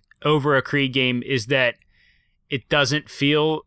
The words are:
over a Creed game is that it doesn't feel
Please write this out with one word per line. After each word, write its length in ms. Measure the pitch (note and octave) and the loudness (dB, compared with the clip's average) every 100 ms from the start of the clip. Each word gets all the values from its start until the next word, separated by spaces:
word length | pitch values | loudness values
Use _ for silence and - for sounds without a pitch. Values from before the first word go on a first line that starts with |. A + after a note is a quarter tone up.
| _ _ | _ _
over 340 | C#3+ D3+ C#3 C3+ | 0 2 2 0
a 60 | |
Creed 280 | - D3 C3+ | 0 -2 0
game 300 | B2+ B2+ B2 | 0 0 0
is 220 | - C3 A2 | -2 -4 0
that 280 | C#3 B2 - _ _ _ _ _ _ - | 0 0 -2 _ _ _ _ _ _ -8
it 180 | C#3 - | -8 -2
doesn't 440 | D3+ C3+ D3+ - | 0 2 0 -4
feel 500 | - C#3+ D3+ D#3 D#3 | -2 0 2 0 -2